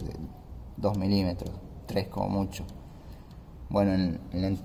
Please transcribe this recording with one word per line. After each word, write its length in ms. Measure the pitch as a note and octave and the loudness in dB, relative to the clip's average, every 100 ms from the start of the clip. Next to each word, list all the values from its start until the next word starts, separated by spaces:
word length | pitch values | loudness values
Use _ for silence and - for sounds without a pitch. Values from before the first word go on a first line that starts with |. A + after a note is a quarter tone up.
de 120 | - E2 - - - - - - | -6 -6 -8 -10 -14 -12 -12 0
dos 220 | G2+ G2+ | 2 4
milímetros, 540 | F#2+ G2+ F#2 F2+ - - - - - | 4 6 4 0 -4 -8 -10 -12 -2
tres 220 | G2 F#2+ | 0 0
como 200 | G2 G2 | 0 2
mucho. 360 | G2 F#2 - E2+ - - - - - - - - - - | 2 0 -2 -8 -10 -14 -14 -14 -14 -14 -16 -16 -12 0
Bueno, 260 | G2+ G2+ | 4 6
en, 240 | F#2+ F2+ E2 - | 6 4 2 -2
en, 120 | F2 F#2+ G2 | 0 2 2